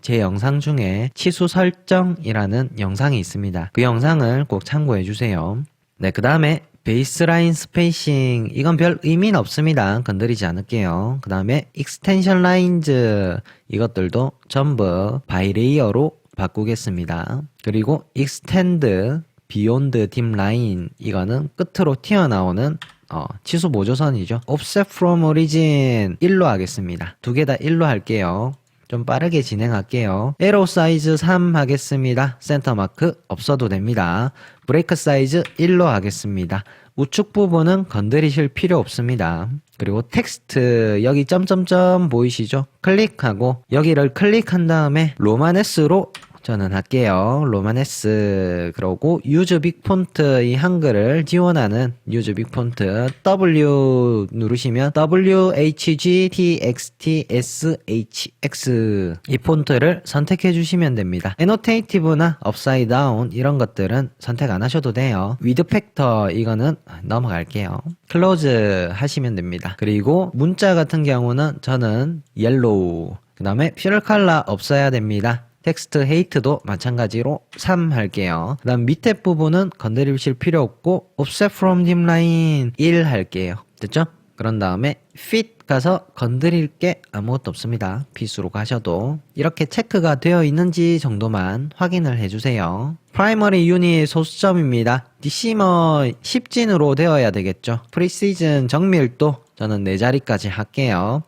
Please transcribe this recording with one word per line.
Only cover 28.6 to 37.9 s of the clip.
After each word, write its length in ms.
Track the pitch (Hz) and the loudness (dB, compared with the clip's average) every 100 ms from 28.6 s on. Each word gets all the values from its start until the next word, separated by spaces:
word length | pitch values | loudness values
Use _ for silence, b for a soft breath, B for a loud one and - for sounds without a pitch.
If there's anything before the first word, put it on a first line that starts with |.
| _ _ _ | _ _ _
좀 160 | 120 | -6
빠르게 380 | 120 131 170 165 | -2 -2 0 0
진행할게요. 960 | 123 107 117 107 98 123 107 95 120 143 | -2 -2 0 -2 -2 -2 -2 -2 -2 0
에로 280 | 190 208 185 | 2 4 2
사이즈 500 | 180 165 165 151 156 | 2 2 2 2 0
삼 380 | 160 185 175 160 | 2 2 2 2
하겠습니다. 840 | 131 139 - 139 131 123 135 123 | 2 -2 -2 -2 0 0 -2 -4
센터 360 | - 147 135 107 | -4 -2 0 -2
마크 400 | 95 - 165 - - | -2 -2 -2 -2 -8
없어도 400 | 95 - 139 117 | -6 -2 -2 0
됩니다. 640 | 95 107 113 87 90 127 B B B - | -2 -2 -2 0 0 -2 B B B 0
브레이크 280 | 151 165 165 | 0 0 0
사이즈 460 | 156 139 135 170 - - | 2 2 2 0 -2 0
일로 300 | 170 180 170 | 2 4 4
하겠습니다. 760 | 107 98 - 104 98 87 95 B B B - | 2 -2 -4 -6 -4 -4 -6 B B B -6
우측 380 | 139 - 202 | -2 -2 -2
부분은 520 | 208 196 165 160 190 | 0 2 4 4 2
건드리실 600 | 185 | 0